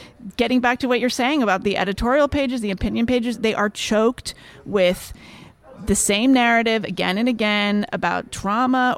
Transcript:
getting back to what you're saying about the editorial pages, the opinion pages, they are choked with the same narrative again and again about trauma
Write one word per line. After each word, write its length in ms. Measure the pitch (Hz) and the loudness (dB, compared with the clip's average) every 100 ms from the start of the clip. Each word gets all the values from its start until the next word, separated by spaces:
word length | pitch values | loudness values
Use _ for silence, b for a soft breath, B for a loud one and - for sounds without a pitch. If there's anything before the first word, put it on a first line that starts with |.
| B B 202 - | B B -14 -2
getting 220 | 233 254 | 0 2
back 180 | 240 247 | 2 0
to 80 | 254 | 0
what 120 | 240 | 0
you're 100 | 247 | 0
saying 320 | - 254 302 | 0 0 2
about 200 | 220 190 | 2 0
the 140 | 202 - | 0 -2
editorial 500 | 180 196 233 277 285 | -2 -2 0 2 2
pages, 340 | 294 269 254 | 0 -2 -2
the 100 | 208 | -4
opinion 340 | 190 214 220 233 | -4 -4 -2 0
pages, 340 | 254 233 214 | 0 -2 -2
they 140 | 220 - | -2 0
are 140 | 208 | -2
choked 640 | - - 214 220 - - - B B - | -4 -2 2 2 0 -12 -16 B B -4
with 480 | 196 180 185 - - B B B _ - - - | 2 2 0 -8 -18 B B B _ -20 -12 -2
the 80 | 202 | 0
same 360 | 208 202 254 | 2 2 4
narrative 520 | 262 233 233 226 220 | 4 4 2 2 0
again 340 | 190 175 180 190 | -2 -4 -2 0
and 100 | 240 | -2
again 600 | 220 208 208 208 208 208 | 0 0 0 0 0 -2
about 400 | 185 175 180 - | -4 -4 -4 -6
trauma 640 | - 196 214 254 254 254 | -8 -4 -2 0 2 0